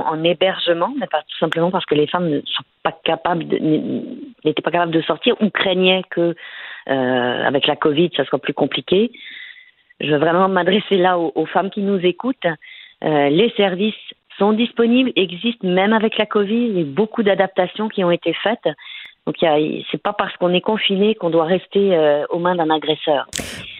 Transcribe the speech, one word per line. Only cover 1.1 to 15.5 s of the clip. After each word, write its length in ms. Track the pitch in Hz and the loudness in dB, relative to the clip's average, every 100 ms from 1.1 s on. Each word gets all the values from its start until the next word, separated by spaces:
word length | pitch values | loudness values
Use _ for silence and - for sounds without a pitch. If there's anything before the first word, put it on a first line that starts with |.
| 151 | -4
tout 180 | - - | -6 -4
simplement 320 | 165 165 175 | -2 0 0
parce 160 | 185 - | 0 0
que 100 | 147 | 0
les 120 | 147 | 2
femmes 220 | 175 175 | 0 0
ne 100 | 143 - | -2 -4
sont 180 | - - _ | -8 -10 _
pas 120 | - - | -6 -4
capables 420 | - 160 170 175 147 | -4 -2 -2 -2 -2
de, 120 | - | -2
n-, 460 | 160 156 - 131 - - 269 - 156 | 0 0 0 -6 -8 -14 -16 -4 -2
n'étaient 160 | 151 | -2
pas 100 | 165 | -2
capables 220 | 170 170 | 0 0
de 80 | 160 | 0
sortir 340 | 151 160 247 - | -2 -2 0 2
ou 80 | 202 | 0
craignaient 540 | - 196 185 185 185 180 | 0 0 2 4 2 0
que, 240 | - 170 165 - - - - - | -2 -2 -2 -12 -16 -16 -16 -4
euh, 540 | 135 127 127 123 120 - | 0 2 2 0 0 0
avec 220 | 135 147 | 0 0
la 80 | 139 | 2
covid, 340 | 156 147 175 - | 2 2 0 0
ça 80 | |
soit 160 | 135 135 | -2 -2
plus 140 | - | -4
compliqué. 580 | - 143 - - 185 233 - - - - - - _ _ - | -2 -2 -2 0 2 2 -2 -20 -18 -20 -20 -20 _ _ -10
Je 120 | 143 | -2
veux 60 | 147 | 0
vraiment 300 | 165 170 190 | 2 2 2
m'adresser 500 | 185 175 202 - 196 | 2 2 0 2 2
là 220 | 180 180 | 2 2
aux, 140 | 160 156 | 0 -2
aux 100 | 156 | -2
femmes 240 | 185 190 | 0 -2
qui 100 | 208 | -2
nous 180 | 196 196 | 0 2
écoutent. 480 | 180 175 247 - 175 156 - - - - | 0 0 -4 -2 -4 -6 -12 -20 -20 -6
Euh, 260 | - 151 143 | 0 2 4
les 220 | 156 226 - | 4 2 2
services 360 | 196 180 214 - - - _ - | 0 2 -2 -4 -16 -20 _ 0
sont 140 | 202 | 2
disponibles, 580 | 214 240 - 233 247 254 - | 2 0 0 2 4 2 0
existent 520 | 185 175 233 | -2 -2 -4